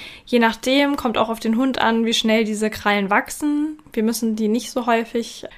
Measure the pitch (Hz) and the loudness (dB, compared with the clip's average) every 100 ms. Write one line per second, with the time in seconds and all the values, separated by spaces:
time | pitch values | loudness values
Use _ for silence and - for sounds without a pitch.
0 | - - - 240 226 220 254 277 285 285 | -18 -20 -2 2 2 0 2 4 4 0
1 | 240 220 226 220 220 226 269 247 226 226 | 0 0 0 -2 -2 0 0 2 2 2
2 | 226 226 220 220 214 214 214 - 208 202 | 0 0 2 2 0 -2 -2 -2 0 0
3 | 196 214 - - 294 294 311 302 - 233 | 2 0 0 -4 -2 0 -2 -6 -8 -2
4 | 220 226 226 214 214 233 - 262 233 226 | 0 0 -2 0 0 0 -2 -4 0 0
5 | 226 233 226 - - | 0 -6 -6 -12 -16